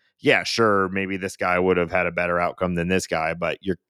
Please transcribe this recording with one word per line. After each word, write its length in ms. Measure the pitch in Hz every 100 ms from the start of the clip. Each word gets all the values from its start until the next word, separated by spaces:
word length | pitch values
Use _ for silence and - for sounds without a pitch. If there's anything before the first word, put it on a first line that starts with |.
| _ _
yeah, 240 | 139 107
sure, 440 | 85 - 110 101 92
maybe 300 | 98 95 95
this 180 | 92 -
guy 240 | 92 90
would 160 | 92 90
have 160 | 82
had 160 | 92 87
a 40 |
better 260 | 85 87 87
outcome 360 | 87 - 92 87
than 120 | 85
this 200 | 92 -
guy, 260 | 82 80
but 240 | 82 85 73
you're 180 | 95 85